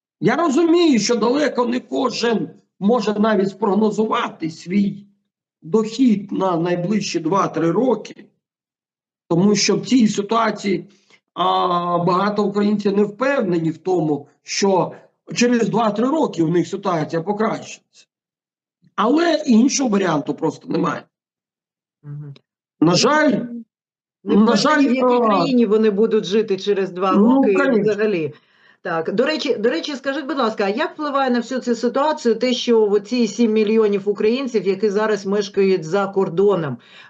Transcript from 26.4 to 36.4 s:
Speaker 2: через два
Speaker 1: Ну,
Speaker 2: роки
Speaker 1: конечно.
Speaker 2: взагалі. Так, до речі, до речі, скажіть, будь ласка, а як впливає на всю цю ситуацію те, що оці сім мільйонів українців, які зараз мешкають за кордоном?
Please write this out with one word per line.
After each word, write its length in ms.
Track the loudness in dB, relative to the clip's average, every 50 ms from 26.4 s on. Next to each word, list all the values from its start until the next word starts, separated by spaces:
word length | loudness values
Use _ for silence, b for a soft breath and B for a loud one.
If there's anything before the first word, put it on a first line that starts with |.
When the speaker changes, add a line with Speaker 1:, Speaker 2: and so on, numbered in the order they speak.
| 0 0 -2 -4
Speaker 2:
через 340 | -2 -2 -2 -2 -2 -4
два 200 | -4 -4 -2 0
Speaker 1:
Ну, 240 | 2 4 4 4 4
Speaker 2:
роки 180 | 4 4 2 2
Speaker 1:
конечно. 280 | 2 2 2 2 2
Speaker 2:
взагалі. 520 | 2 0 0 0 0 0 0 -2 -4 -4 -8 b b b b b b b b b b
Так, 320 | -6 -4 -4 -4 -2 0
до 100 | 0 0
речі, 300 | 0 0 -2 -2 -4 -2
до 140 | -2 -2 -2
речі, 260 | -2 -2 -4 -6 -8
скажіть, 300 | -8 -6 -6 -6 -6 -6
будь 120 | -6 -4 -2
ласка, 260 | -2 -2 -2 -2 -2
а 60 | -2
як 240 | -2 -2 -4 -4 -6
впливає 360 | -6 -6 -4 -2 -2 0 0
на 100 | 0 -2
всю 220 | -2 -4 -6 -6
цю 140 | -4 -4 -2
ситуацію 600 | -2 -2 -2 0 0 0 0 -2 0 0 0 0
те, 180 | 0 0 -2 -2
що 360 | 0 0 2 4 4 4 4
оці 380 | 2 0 0 0 -2 0 0 0
сім 240 | 0 2 2 2
мільйонів 580 | 4 2 2 2 4 2 2 2 2 0 0 -2
українців, 580 | -2 0 2 2 2 0 -2 -2 -2 -2 0 0
які 220 | 0 0 0 0
зараз 360 | 0 0 0 0 0 -2 -2
мешкають 580 | -2 -2 -2 -2 -2 0 0 2 2 2 0 0
за 240 | -2 -2 -2 -2 -2
кордоном? 720 | 0 -2 -2 0 0 2